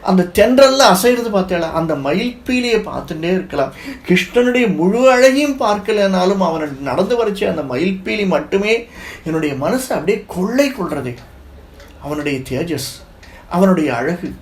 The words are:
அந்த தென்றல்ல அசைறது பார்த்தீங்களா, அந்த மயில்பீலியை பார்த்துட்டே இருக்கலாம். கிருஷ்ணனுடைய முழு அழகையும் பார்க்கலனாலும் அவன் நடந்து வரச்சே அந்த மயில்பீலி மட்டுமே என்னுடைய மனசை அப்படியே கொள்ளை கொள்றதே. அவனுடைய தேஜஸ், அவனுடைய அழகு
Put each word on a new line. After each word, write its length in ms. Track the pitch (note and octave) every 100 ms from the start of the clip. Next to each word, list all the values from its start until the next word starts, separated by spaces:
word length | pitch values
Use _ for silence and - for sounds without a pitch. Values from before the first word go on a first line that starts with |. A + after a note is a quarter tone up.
அந்த 280 | - F#3 F3+
தென்றல்ல 480 | - G#3+ B3+ C4+ C4+ B3
அசைறது 380 | F#3 A#3+ B3 A#3
பார்த்தீங்களா, 380 | G#3 F#3 F3 E3
அந்த 240 | D#3+ E3 D3
மயில்பீலியை 840 | C#3 F3 A#3+ A#3+ - B3+ A#3+ A3
பார்த்துட்டே 500 | F#3+ C3 C3+ D#3+ E3
இருக்கலாம். 420 | F#3 - C#3+ C3+ - - C4+ -
கிருஷ்ணனுடைய 680 | F3+ F3+ A#3+ B3 B3 A#3 D3+
முழு 360 | F3 A3+ C4
அழகையும் 480 | B3 C4 C4 D4 C4
பார்க்கலனாலும் 880 | A#3 G#3 G3 G#3 G3 F#3+ F#3 G3 F3+
அவன் 320 | D#3+ D3+ C3+
நடந்து 440 | C#3 B2+ G3 A#3+ A3
வரச்சே 220 | G3 G3
அந்த 140 | E3
மயில்பீலி 640 | C#3 B2+ F3 F#3+ F#3+ G#3+ G3+
மட்டுமே 600 | D#3+ D3+ G3 G#3 A3+ - - - -
என்னுடைய 320 | - D#3+ D#3 C3
மனசை 340 | D3 B3+ -
அப்படியே 360 | D#3+ D#3 A3 -
கொள்ளை 440 | F3+ F#3+ B3 C#4
கொள்றதே. 440 | B3+ F3 D3+ B2+ A#2+ - - - - - - - -
அவனுடைய 360 | C#3+ D3 D3 C#3
தேஜஸ், 500 | B2+ B2+ E3+ D3 - - - - - - -
அவனுடைய 460 | F3 F#3+ F3+ D3+ A#2
அழகு 380 | C3 F3 E3 B2+